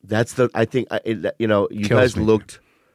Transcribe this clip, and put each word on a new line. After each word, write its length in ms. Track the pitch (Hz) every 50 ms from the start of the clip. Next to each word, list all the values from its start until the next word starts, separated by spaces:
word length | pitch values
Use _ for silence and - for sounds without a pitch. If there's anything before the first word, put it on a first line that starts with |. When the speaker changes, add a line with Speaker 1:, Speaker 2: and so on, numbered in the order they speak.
| _
Speaker 1:
That's 300 | 98 107 107 120 - -
the, 160 | - 127 117 -
I 120 | - 113
think, 220 | 113 - 131 113 -
I, 80 | - 110 -
it, 320 | - 113 98 78 101 - _
you 80 | 113 110
know, 200 | 107 101 101 -
you 160 | - 104 104 104
Speaker 2:
Kills 120 | 117 123
Speaker 1:
guys 180 | 127 123 113 110
Speaker 2:
me. 60 | 107
Speaker 1:
looked 360 | 107 110 110 - - - - _ _ _ _ _ _